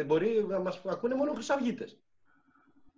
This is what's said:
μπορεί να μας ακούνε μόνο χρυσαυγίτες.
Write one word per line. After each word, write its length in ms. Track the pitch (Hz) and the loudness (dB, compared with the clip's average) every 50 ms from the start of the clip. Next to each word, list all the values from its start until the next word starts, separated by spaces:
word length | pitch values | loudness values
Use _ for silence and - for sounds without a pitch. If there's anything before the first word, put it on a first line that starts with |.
| 143 | 2
μπορεί 400 | 139 156 160 190 233 226 214 202 | 4 4 4 4 4 2 2 0
να 120 | 180 196 185 | 0 -2 -2
μας 220 | 185 175 - - - | -2 -2 -6 -6 -4
ακούνε 300 | 190 170 - 233 247 262 | -6 -4 -2 -2 -2 0
μόνο 180 | 262 294 - 214 | 0 0 0 -2
χρυσαυγίτες. 640 | 226 - - 277 277 233 240 - - - - - _ _ _ _ _ _ _ _ _ _ _ _ _ _ _ _ - - - _ | -4 0 0 0 0 2 -2 -2 -4 -8 -12 -14 _ _ _ _ _ _ _ _ _ _ _ _ _ _ _ _ -20 -20 -20 _